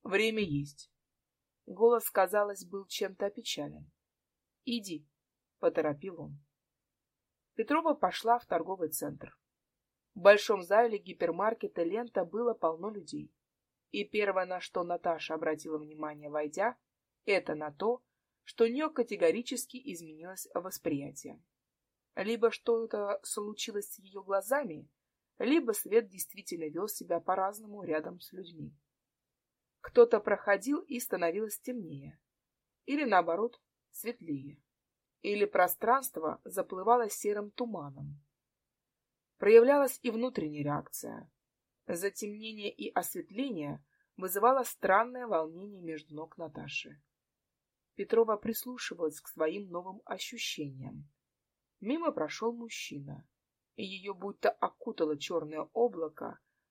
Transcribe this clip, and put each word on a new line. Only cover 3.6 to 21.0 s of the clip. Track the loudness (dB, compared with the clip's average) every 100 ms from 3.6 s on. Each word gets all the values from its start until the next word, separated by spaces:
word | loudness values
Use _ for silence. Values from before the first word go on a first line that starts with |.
| -8 -12 -20 _ _ _ _ _ _ _
«Иди», | -6 -6 -6 -10 -12 _ _ _ _ _
поторопил | 0 2 -2 -2 -8 -10
он. | -12 -14 _ _ _ _ _ _ _ _ _ _ _
Петрова | -6 0 2 2
пошла | 2 0 0 2 2
в | 2
торговый | -2 -2 -4 -4
центр. | -4 -6 -8 -16 _ _ _ _ _ _ _ _ 6
В |
большом | 8 8 6 0
зале | 4 6 6 2
гипермаркета | -6 -2 -2 2 0 0 -6 -2
«Лента» | 0 -2 -2 -2
было | -2 0 0
полно | 2 0 0 -8
людей. | -8 -10 -12 -12 _ _ _ _ _ _
И | -8
первое, | -4 0 2 2 0
на | -4
что | -4 -4
Наташа | -2 0 0 -2 -2
обратила | -2 -2 -2 -4 -6
внимание, | -6 -10 -10 -8 -4
войдя, | -4 -2 0 0 -2 _ _ _ _
это | 0 2 2
на | -6 -6
то, | -2 0 0 _ _ _ _
что | -20 2
у | 2
неё | 4 0
категорически | 0 0 4 4 4 -2 -6 -8 -10 -12
изменилось | -12 -12 -16 -14 -14 -6
восприятие. | -6 -6 -6 -4 -4